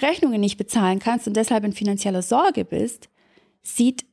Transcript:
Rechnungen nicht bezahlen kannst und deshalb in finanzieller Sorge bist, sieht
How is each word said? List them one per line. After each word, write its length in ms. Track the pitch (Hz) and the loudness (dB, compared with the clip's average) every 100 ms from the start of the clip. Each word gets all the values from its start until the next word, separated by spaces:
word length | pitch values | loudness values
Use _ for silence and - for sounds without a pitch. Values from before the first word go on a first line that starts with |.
Rechnungen 380 | 277 359 285 220 | -2 2 0 2
nicht 180 | 202 196 | 0 -2
bezahlen 400 | 202 226 185 190 | -2 0 2 2
kannst 280 | 226 240 214 | 0 -2 0
und 80 | |
deshalb 300 | 208 220 226 | 0 2 0
in 80 | 208 | -2
finanzieller 480 | 196 208 196 202 185 | -2 -2 -2 -2 -2
Sorge 460 | 175 240 370 254 180 | 0 2 2 0 -2
bist, 420 | 165 226 - - _ _ _ _ _ | -2 -4 -6 -20 _ _ _ _ _
sieht 420 | - - 240 254 - | -6 0 2 0 -8